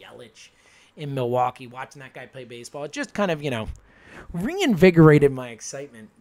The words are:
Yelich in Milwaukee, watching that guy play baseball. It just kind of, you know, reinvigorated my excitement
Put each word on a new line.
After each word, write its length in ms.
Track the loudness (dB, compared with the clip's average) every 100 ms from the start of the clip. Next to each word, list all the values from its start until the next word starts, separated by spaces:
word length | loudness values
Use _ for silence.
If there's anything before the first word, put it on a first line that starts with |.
Yelich 480 | -20 -20 -20 -20 -20 _ _ _ _ -16
in 160 | -10
Milwaukee, 540 | -4 -2 0 -2 -4 -18
watching 320 | -16 -16 -18
that 160 | -20 -20
guy 100 | -20
play 200 | -18 -18
baseball. 400 | -18 -16 -14 -12
It 60 |
just 220 | -10 -10
kind 160 | -4 -4
of, 140 | -4
you 80 | -4
know, 160 | -6 -8 -12 -20 _ -20 -20 -14
reinvigorated 960 | -8 -6 -2 0 4 6 8 8 8 4
my 180 | 0 -12
excitement 600 | -14 -16 -14 -16 -18 -20 _